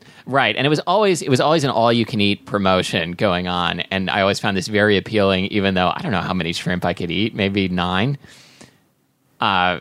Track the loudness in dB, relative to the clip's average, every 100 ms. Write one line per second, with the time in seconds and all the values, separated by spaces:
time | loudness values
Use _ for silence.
0 | -20 -18 -2 0 2 2 2 0 0 2
1 | 2 0 0 2 2 2 2 2 2 2
2 | 0 0 0 0 -4 0 2 2 2 -2
3 | -4 -2 0 0 -2 -2 -2 -4 -4 -4
4 | -2 0 0 0 -2 -2 -2 0 2 2
5 | 0 0 2 2 0 0 0 2 0 -2
6 | -4 -4 -2 -4 -4 -4 -4 -2 -2 -4
7 | -4 -2 -4 -2 -2 0 -2 -2 -2 -2
8 | -2 -4 -10 -20 -20 -20 -20 _ _ _
9 | _ _ _ -4 0 2 2 0